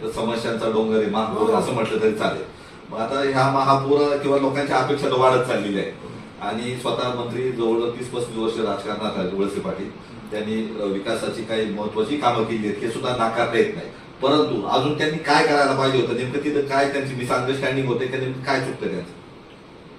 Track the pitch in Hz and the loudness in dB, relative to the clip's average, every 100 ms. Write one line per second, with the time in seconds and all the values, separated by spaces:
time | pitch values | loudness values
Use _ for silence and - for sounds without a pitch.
0 | 87 - 113 113 113 110 113 107 110 110 | -6 -4 -2 -2 -2 -2 0 2 4 2
1 | 101 104 107 107 110 - - 123 - 110 | 2 0 0 2 4 4 2 0 0 2
2 | 110 107 113 98 - - - - - 104 | 2 2 0 -2 -8 -14 -18 -18 -10 -6
3 | 113 139 139 135 135 135 135 135 135 143 | -2 0 2 4 4 4 4 4 4 4
4 | 143 139 139 139 135 139 139 131 135 135 | 4 2 2 2 2 0 0 0 2 0
5 | 135 127 123 127 127 - 101 98 - - | 2 4 6 4 2 0 0 -2 -4 -8
6 | - - - - 104 110 123 127 131 120 | -14 -14 -16 -8 -6 -4 -4 -4 -2 -2
7 | 123 120 117 120 127 113 113 113 120 120 | -2 -2 -4 -2 -2 0 2 2 0 -2
8 | 127 123 117 110 110 113 107 98 107 104 | -6 -6 -4 -2 -2 0 -2 -2 -4 -4
9 | 104 95 90 98 98 98 90 - 101 - | -4 -2 -2 0 -2 -2 -4 -6 -8 -12
10 | - 117 107 107 104 110 110 107 101 98 | -16 -16 -8 -6 -2 -2 -4 -4 -2 -2
11 | 110 110 104 107 110 110 107 98 104 - | -2 -2 -4 -6 -2 -2 0 -2 -4 -2
12 | - 147 123 113 110 110 104 - 120 - | 0 2 2 2 0 -2 -2 -2 -4 -4
13 | 127 117 113 120 117 117 104 - - - | -2 0 0 0 2 2 2 0 -8 -14
14 | - - 135 147 135 131 - 131 139 151 | -18 -2 2 4 4 0 2 2 2 0
15 | 156 160 185 180 156 143 139 135 135 131 | 0 0 2 4 6 4 4 4 2 2
16 | 117 120 127 143 147 143 135 135 139 139 | 2 0 -2 -2 0 0 2 2 2 0
17 | 131 123 123 135 131 135 135 135 123 117 | -4 -4 -2 0 0 0 0 0 0 0
18 | 127 131 131 131 143 131 - - 101 87 | -2 -2 -4 -4 -2 -2 -2 -4 -6 -6
19 | - - - - - - - - - | -10 -14 -20 -20 -20 -20 -20 -20 -20